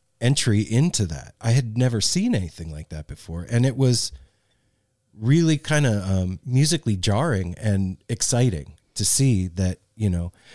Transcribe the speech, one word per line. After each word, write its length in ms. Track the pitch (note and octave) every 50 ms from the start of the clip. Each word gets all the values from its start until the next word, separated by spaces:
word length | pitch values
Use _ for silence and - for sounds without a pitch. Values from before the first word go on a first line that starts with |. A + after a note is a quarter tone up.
| _ _ _ _
entry 420 | A2+ B2 C#3+ - - B2 G2+ G#2
into 440 | G#2 - A2 B2 D#3+ F3 - - G2+
that. 300 | D#2+ D#2 C2 - - - _
I 120 | - A#2
had 260 | A#2 C#3 B2 A2 G#2+
never 240 | A#2+ B2+ B2+ A#2 G#2+
seen 320 | - - - F3+ G#3 B3 A3+
anything 380 | G#2 F#2 E2 - - E2+ D#2+
like 180 | D2+ D#2 D2+ -
that 160 | D#2+ D2+ D2
before, 380 | - - - - - E2 E2+ E2 -
and 160 | A#2 A#2 B2+
it 120 | C3+ A#2
was 340 | C3 C3+ B2+ A#2+ G#2+ - - - - - _ _ _ _ _ _ _ _ _ _ _ _ _ _ _ _ _ _
really 440 | G#2+ G#2+ B2 D3 E3+ E3 D#3+ D#3 D3
kinda, 440 | - - D#3 D3 C#3+ A#2+ G#2+ G2+ F#2
um, 320 | F#2+ F#2+ F#2 F#2 F#2 F#2 - -
musically 500 | C3 B2 C3 D3+ D3+ E3+ D3+ - A#2 G#2
jarring 560 | F2+ - G#2+ G2+ A#2 D#3 E3+ A#2 F#2+ F#2 F2 F2 -
and 380 | A2 G#2+ G2 G2 F#2+ F#2 F#2+ - _ -
exciting 640 | A#2 - - - B2+ A#2+ C3 B2 F2+ D2 C#2 - - _ _ _ _
to 100 | - G2+
see 420 | - - - C3+ C3+ A2+ F#2+ F#2
that, 300 | F2+ E2 F#2 F#2+ F#2 F2+ - _ _ _
you 140 | A2+ G#2+ G2+
know, 220 | F2+ F2 E2+ F2 - _ _ -